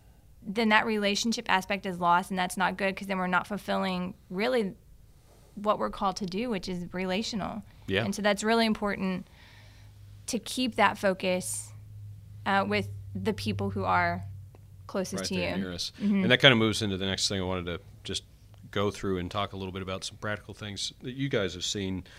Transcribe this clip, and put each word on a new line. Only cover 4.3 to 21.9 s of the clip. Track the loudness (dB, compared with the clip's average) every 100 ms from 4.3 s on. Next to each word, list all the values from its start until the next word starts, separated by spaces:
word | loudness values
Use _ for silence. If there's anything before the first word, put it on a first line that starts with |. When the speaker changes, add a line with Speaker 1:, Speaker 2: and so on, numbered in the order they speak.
Speaker 1:
really | -2 0 2 0 -4 -18 -20 -20 -20 -20 -20 -18
what | -6 0 2
we're | 0
called | -2 -2 -2
to | -4
do, | -2 -2
which | -4 -4
is | -6 -6
relational. | -4 -2 -2 -2 -4 -4 -6 -10 -14 -2
Speaker 2:
Yeah. | 0
Speaker 1:
And | 0
so | 0
that's | 2 2
really | 2 4 4
important | 2 0 -2 -2 -4 -8 -18 -20 -20 -20 -20 -20 -20 -20 -18 -6
to | -6
keep | -4 -2 -2 4
that | 4 4
focus, | 0 2 0 0 -2 -8 -10 -16 -16 -16 -14 -16 -16 -8 2
uh, | 2 4
with | 0 -2 -6 -8
the | -4 -2
people | -2 -2 -2 -2
who | -2
are | 2 4 2 0 -6 -12 -16 -20 -20 -20 -6
closest | -4 -4 -4
Speaker 2:
Right | -2
Speaker 1:
to |
Speaker 2:
there | -2 -2 -2
Speaker 1:
you. |
Speaker 2:
near | -4
us. | -4 -8 -2
Speaker 1:
Mm-hmm. | 2 4
Speaker 2:
And | 6
that | 8
kinda | 8 8
moves | 4 2
into | 0 0
the | 0
next | 0 0
thing | 0
I |
wanted | -2 -2 -4
to | -6 -8 -16
just | -8 -8 -8 -20 -20 -20 -6
go | 0 0
through | 0 -2 -2
and | -2
talk | -4 -4
a | -6
little | -8
bit | -8
about | -6 -6
some | -8 -8
practical | -6 -6 -8
things | -12 -10 -6 -8 -8
that | -10
you | -4 0
guys | 2 0
have | -2
seen. | -4 -2 -2